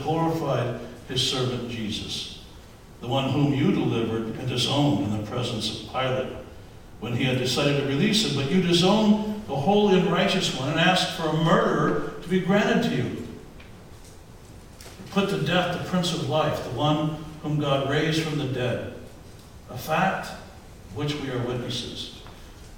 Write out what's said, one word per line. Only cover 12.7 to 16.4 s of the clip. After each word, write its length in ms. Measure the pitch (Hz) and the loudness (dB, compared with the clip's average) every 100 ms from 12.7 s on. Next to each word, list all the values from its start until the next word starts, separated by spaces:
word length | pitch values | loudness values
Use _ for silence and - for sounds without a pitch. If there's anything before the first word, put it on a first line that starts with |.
| 202 | 2
to 120 | - - | 2 0
you. 300 | - - - - - - - - - - - - - - - - - - - - - | -2 -4 -8 -12 -16 -18 -18 -18 -18 -18 -18 -20 -20 -20 -20 -20 -20 -18 -18 -16 -6
Put 180 | 196 190 | -2 0
to 80 | 156 | 0
death 400 | 147 180 170 - | 2 2 2 -2
the 60 | - | -2
Prince 240 | 180 165 | 0 0
of 160 | 156 131 | -2 0
Life, 340 | 156 | 2